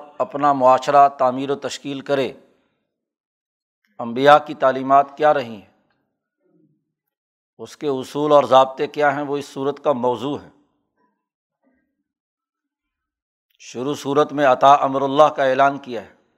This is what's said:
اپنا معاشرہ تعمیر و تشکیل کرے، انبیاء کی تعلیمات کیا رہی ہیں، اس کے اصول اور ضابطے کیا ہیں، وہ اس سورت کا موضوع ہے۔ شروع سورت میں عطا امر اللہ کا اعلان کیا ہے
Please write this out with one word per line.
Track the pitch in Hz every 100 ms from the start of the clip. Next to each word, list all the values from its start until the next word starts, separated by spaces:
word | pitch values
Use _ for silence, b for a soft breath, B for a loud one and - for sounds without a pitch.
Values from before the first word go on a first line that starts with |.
| - -
اپنا | 127 139 147
معاشرہ | 139 127 127 - 143 143
تعمیر | 139 131 131 139
و | 139
تشکیل | 131 - 139 139
کرے، | 127 143 117 - _ _ _ _ _ _ _ _ _ _ _ _ _ _ _ -
انبیاء | 120 120 143 147
کی | 151
تعلیمات | 151 135 131 131 139 139 -
کیا | 151
رہی | 143 117 104
ہیں، | 95 _ _ _ _ _ _ _ _ _ _ _ _ _ _ _ _ _ _ _
اس | 113 -
کے | 151
اصول | 131 123 143 151
اور | 147
ضابطے | 120 127 135 - 143
کیا | 147 147 139
ہیں، |
وہ | 143 143
اس | 139
سورت | 139 135 143
کا | 147
موضوع | 131 123 117 135 123
ہے۔ | 85 _ _ _ _ _ _ _ _ _ _ _ _ _ _ _ _ _ _ _ _ _ _ _ _ _ _ _ _ _ _ _
شروع | - 117 135
سورت | 143 135 143 151
میں | 139 139
عطا | 127 139
امر | 143 139 135
اللہ | 139 139
کا | 151 147
اعلان | 135 131 139 139
کیا | 127 110
ہے | 95 _ _